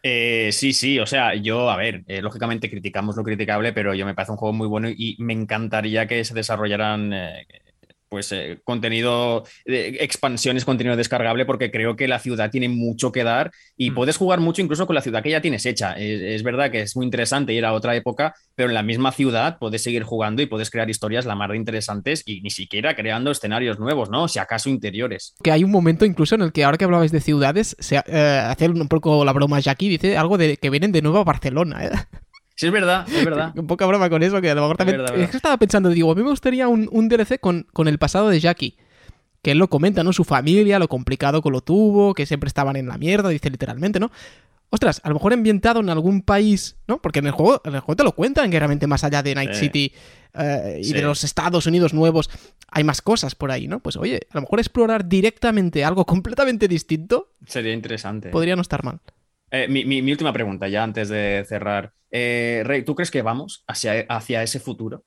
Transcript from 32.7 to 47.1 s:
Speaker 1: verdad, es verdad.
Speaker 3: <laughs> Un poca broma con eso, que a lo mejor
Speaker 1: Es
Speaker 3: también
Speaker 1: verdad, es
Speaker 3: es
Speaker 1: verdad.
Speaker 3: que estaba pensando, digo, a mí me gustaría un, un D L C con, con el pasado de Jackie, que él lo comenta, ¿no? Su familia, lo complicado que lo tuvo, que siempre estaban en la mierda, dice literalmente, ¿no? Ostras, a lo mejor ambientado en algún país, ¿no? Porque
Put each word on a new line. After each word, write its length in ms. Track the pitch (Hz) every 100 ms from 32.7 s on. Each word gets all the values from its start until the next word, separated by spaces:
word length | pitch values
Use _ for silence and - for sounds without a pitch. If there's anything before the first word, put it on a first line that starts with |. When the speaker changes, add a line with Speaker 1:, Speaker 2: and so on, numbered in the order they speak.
Speaker 1:
verdad, 320 | 208 180 185 185
es 140 | 330
verdad. 300 | 165 151 165
Speaker 3:
<laughs> 40 | 160
Un 100 | 165
poca 180 | 175
broma 240 | 190 202 180
con 120 | 160
eso, 200 | 175 196
que 80 | 175
a 40 |
lo 40 | 147
mejor 100 | 147
Speaker 1:
Es 40 | 160
Speaker 3:
también 180 | 185 135
Speaker 1:
verdad, 140 | 127
es 20 |
Speaker 3:
es 60 | 151
Speaker 1:
verdad. 100 | 175
Speaker 3:
que 60 | 262
estaba 180 | 320 262
pensando, 300 | 208 208 185
digo, 200 | 170 160
a 40 |
mí 80 | 170
me 60 | 254
gustaría 380 | 269 262 254 247
un, 220 | 226 214
un 160 | 226 226
D 80 |
L 80 | 233
C 160 | 214 254
con, 260 | 185 170 -
con 160 | - 156
el 100 | 147
pasado 280 | 147 185 214
de 140 | 170
Jackie, 340 | 170 175 135 _ _ _ - _ _ _
que 100 | -
él 80 | 147
lo 100 | 185
comenta, 340 | 143 180 185
¿no? 80 | 165
Su 140 | 180
familia, 520 | 165 139 143 196 208 196
lo 120 | 165
complicado 520 | 127 123 135 139 156
que 80 | 156
lo 100 | 131
tuvo, 520 | - 190 214 202 202
que 120 | 190
siempre 240 | - 143 139
estaban 260 | - 139
en 140 | 135 127
la 80 | -
mierda, 320 | 160 208 196
dice 200 | 151 143
literalmente, 520 | 131 - 117 185 196
¿no? 100 | 220 - - - _ _ _
Ostras, 280 | 220 226 -
a 20 | -
lo 60 |
mejor 160 | 151 202
ambientado 480 | 240 220 202 226 233
en 100 | 202
algún 320 | 160 170 196
país, 540 | 190 202 214 196 - -
¿no? 160 | - 151
Porque 180 | 165